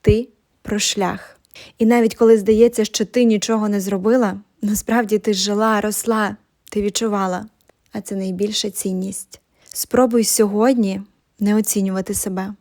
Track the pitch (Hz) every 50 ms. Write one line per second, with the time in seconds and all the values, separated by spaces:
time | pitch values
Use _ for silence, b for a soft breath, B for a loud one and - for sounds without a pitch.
0 | - - 208 220 254 262 _ _ _ _ _ _ _ - 214 208 - - - 202
1 | 196 175 202 196 - - - _ _ _ B B B B B _ 233 220 240 240
2 | 226 226 - - 233 226 226 214 196 208 220 214 233 240 233 - 214 - - -
3 | 214 - - 247 247 226 214 202 - - 226 220 214 208 202 202 185 202 196 190
4 | 185 220 247 262 233 196 190 202 - _ _ _ - 202 214 - - - 226 240
5 | 233 202 214 208 - 220 208 190 196 208 202 208 220 220 220 208 208 214 208 -
6 | - 226 226 220 214 190 208 _ _ _ _ _ _ - - 208 202 208 190 -
7 | 226 226 208 196 190 185 180 180 214 220 _ _ _ _ _ _ _ _ - 214
8 | 196 - 202 196 190 190 185 180 202 208 214 - - 202 185 - - 196 185 185
9 | 190 190 - - - _ - - _ B B B B B B - - - - 247
10 | 254 233 233 240 214 - - - 214 202 202 208 220 262 269 240 214 190 190 196
11 | 202 _ _ _ _ _ _ _ 208 202 208 214 214 - - 208 196 196 190 190
12 | 185 - 202 - - 202 185 190 190 196 202 _